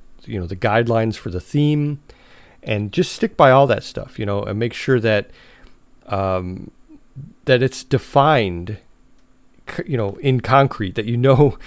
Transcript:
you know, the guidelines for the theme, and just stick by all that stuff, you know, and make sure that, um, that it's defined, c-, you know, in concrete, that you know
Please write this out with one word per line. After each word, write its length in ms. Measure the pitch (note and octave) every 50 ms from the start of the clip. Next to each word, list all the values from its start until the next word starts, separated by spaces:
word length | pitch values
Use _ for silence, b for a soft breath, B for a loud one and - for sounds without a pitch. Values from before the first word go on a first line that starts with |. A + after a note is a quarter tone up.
| - - - - -
you 140 | - A2+ G2
know, 60 | F2
the 100 | E2+ G2
guidelines 600 | F2+ - G#2+ G#2 A#2 A#2 A#2 A2+ A2+ A2+ A2+ G#2
for 140 | - - -
the 80 | F2 F2+
theme, 580 | - - - D3 D3 D3 D3+ D3 D3 D3 D3 C#3+ _ b b b b b b b b b b b
and 300 | - - A2 G#2 G#2 G2+
just 220 | - E3 F#3 - -
stick 220 | - A3+ A3+ - -
by 120 | D#3 C3+
all 160 | B2+ C3+ C#3+ C3
that 160 | A2 G2+ -
stuff, 360 | - - - - - - -
you 60 | G#2+
know, 180 | G2+ G2+ G2+ G#2
and 160 | G2+ G2+ G#2+
make 140 | A#2 A#2 -
sure 260 | - - - C3 A#2+
that, 320 | G#2+ A2+ G#2+ G#2 G#2 - b b b b b b b b b b _ _ _ _ _ -
um, 640 | G#2 G2 G2 F#2+ F#2 F#2 F#2 F2+ F#2 F#2+ - - - _ - _ D#4 - _ _ - C3+ C#3+ - - _ -
that 180 | - C3 B2 C3
it's 200 | B2+ - - -
defined, 920 | - - B2 - - - C#3+ C#3 D#3 D3+ C3 G#2+ F#2+ F2 E2+ F2 G#2 G#2 - _ _ _ _ _ _ _ _ _ _ _ _ _ _ _ _ _ -
c-, 140 | - - - -
you 80 | C#3+ A#2
know, 200 | G#2+ G2 G2 -
in 240 | - C#3 C3 B2
concrete, 540 | - - C3 C#3 C#3 C3+ - - A2 F#2 -
that 100 | A#2 G#2
you 100 | A2+ A#2 A#2+
know 400 | B2 C3+ C3+ B2 D3 C3 - - -